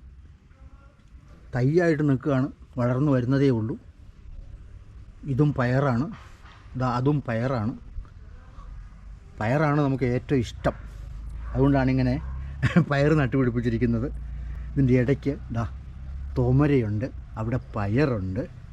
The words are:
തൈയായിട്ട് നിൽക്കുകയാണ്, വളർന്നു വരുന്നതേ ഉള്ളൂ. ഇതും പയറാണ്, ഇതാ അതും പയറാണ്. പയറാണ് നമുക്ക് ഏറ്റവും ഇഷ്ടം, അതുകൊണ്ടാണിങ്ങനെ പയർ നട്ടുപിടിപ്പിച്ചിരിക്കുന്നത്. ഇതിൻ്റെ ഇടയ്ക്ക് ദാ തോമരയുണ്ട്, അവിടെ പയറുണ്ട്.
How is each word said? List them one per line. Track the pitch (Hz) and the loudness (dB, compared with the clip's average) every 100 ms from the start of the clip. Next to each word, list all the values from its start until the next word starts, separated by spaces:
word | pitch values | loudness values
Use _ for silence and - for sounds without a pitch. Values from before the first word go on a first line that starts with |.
| - - - - - - - - - _ - - - - - | -12 -20 -20 -20 -20 -20 -20 -20 -20 _ -20 -20 -20 -20 -8
തൈയായിട്ട് | 127 131 165 170 151 151 | 0 4 4 4 4 4
നിൽക്കുകയാണ്, | 131 151 131 139 - - - | 2 2 0 0 -4 -12 -2
വളർന്നു | 120 127 151 131 | 0 2 4 2
വരുന്നതേ | 120 135 139 117 | 4 4 4 4
ഉള്ളൂ. | 110 196 - - - - - - - - - - - - - - - | 0 -6 -10 -20 -20 -20 -18 -16 -16 -16 -18 -20 -20 -20 -20 -14 -4
ഇതും | 127 147 135 | 2 2 2
പയറാണ്, | 123 131 143 117 180 208 - - - - - | 2 2 2 0 -2 -6 -16 -20 -20 -20 -12
ഇതാ | 127 127 120 | -4 -2 0
അതും | 131 147 127 | 2 0 0
പയറാണ്. | 113 127 127 107 - - - - - - - - - - - - - - - - - | -2 0 -2 -2 -4 -12 -14 -14 -18 -20 -20 -20 -18 -16 -14 -16 -18 -20 -20 -18 -6
പയറാണ് | 107 143 156 147 139 | 0 2 2 2 2
നമുക്ക് | 135 127 123 | 2 0 0
ഏറ്റവും | - 143 | 0 0
ഇഷ്ടം, | 113 - 143 - - - - - - - - | 0 -2 -4 -4 -12 -14 -14 -12 -12 -10 -6
അതുകൊണ്ടാണിങ്ങനെ | 120 139 139 131 131 127 127 - - - - 135 180 - | 2 4 4 4 2 2 0 -4 -8 -10 -4 2 4 4
പയർ | 139 147 160 | 4 4 4
നട്ടുപിടിപ്പിച്ചിരിക്കുന്നത്. | 127 135 123 120 120 113 120 117 110 - - - - - - | 4 2 2 2 0 2 2 0 -2 -6 -10 -10 -10 -10 -6
ഇതിൻ്റെ | 139 135 127 | 2 4 6
ഇടയ്ക്ക് | 123 139 139 143 - 117 | 4 2 0 -4 -6 -4
ദാ | 113 - - - - - - - | -4 -6 -14 -14 -12 -10 -6 0
തോമരയുണ്ട്, | 123 131 147 139 110 104 131 - - 110 | 4 4 6 4 2 -2 -4 -8 -12 -8
അവിടെ | 110 123 - 113 | -4 -4 -4 -4
പയറുണ്ട്. | 101 113 147 113 92 95 156 - - | 0 2 2 0 -4 -4 -6 -10 -16